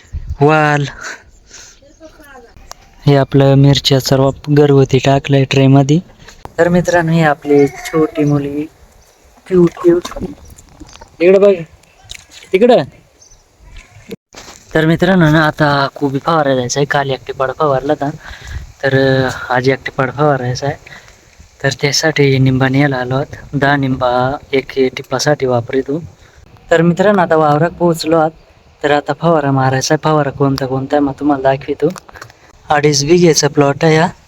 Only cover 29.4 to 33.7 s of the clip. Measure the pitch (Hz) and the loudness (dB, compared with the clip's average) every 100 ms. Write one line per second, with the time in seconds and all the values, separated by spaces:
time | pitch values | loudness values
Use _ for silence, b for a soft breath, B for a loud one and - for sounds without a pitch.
29.4 | 143 135 131 131 - 156 156 156 139 131 | 0 0 0 0 -2 -2 0 0 -2 -2
30.4 | 143 135 135 131 135 147 143 135 143 143 | -2 -2 -4 -6 -4 -2 -2 -2 -4 0
31.4 | 131 139 143 139 151 185 - B B B | 0 -2 -4 -4 -4 -4 -16 B B B
32.4 | B - - 151 147 135 143 180 175 143 | B -12 -4 0 2 0 2 4 4 2
33.4 | 147 147 143 | 0 2 0